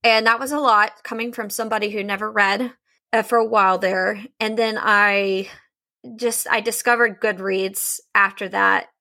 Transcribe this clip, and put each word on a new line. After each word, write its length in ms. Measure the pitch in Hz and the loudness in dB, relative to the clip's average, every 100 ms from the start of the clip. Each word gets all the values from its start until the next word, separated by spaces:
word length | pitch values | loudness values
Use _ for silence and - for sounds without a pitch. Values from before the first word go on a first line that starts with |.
And 220 | 233 220 220 | 4 4 4
that 140 | 233 | 0
was 120 | 269 | -2
a 80 | 294 | 0
lot 420 | 277 214 214 - | 4 4 2 -2
coming 300 | - 226 233 | -12 -8 -8
from 180 | 240 208 | -8 -8
somebody 400 | - 220 220 208 | -6 -4 -2 -4
who 120 | 208 | -6
never 260 | 196 196 214 | -6 -4 -4
read, 420 | 220 196 202 247 - _ _ _ | 0 2 2 -2 -8 _ _ _
uh, 100 | 226 | -2
for 140 | 214 233 | 2 2
a 80 | |
while 320 | 226 220 190 185 | 2 2 4 2
there. 480 | 185 190 185 208 226 _ | 0 0 -2 -4 -10 _
And 160 | 220 220 | -4 0
then 220 | 220 214 | -2 0
I 720 | - 208 208 202 196 190 196 - _ _ _ _ 247 220 | 2 4 4 2 0 -2 -6 -14 _ _ _ _ -20 -6
just, 300 | 240 226 - | -4 -4 -2
I 120 | 226 | -2
discovered 600 | 208 220 - 240 233 196 | -2 -4 0 2 2 0
Goodreads 800 | 214 185 190 190 190 196 - - _ | -4 -2 -4 -2 -2 -4 -8 -8 _
after 340 | 208 196 - 196 | 0 0 -2 -6
that. 360 | 196 196 196 - _ | 0 2 2 -2 _